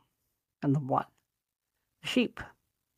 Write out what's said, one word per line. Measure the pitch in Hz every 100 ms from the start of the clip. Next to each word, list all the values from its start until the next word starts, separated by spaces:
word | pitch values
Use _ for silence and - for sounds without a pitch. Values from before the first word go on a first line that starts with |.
| _ _ _ _ _ _
and | 147
the | 143
one. | 127 135 - _ _ _ _ _ _ _ _ _
The | -
sheep, | 254 240 - - - _ _ _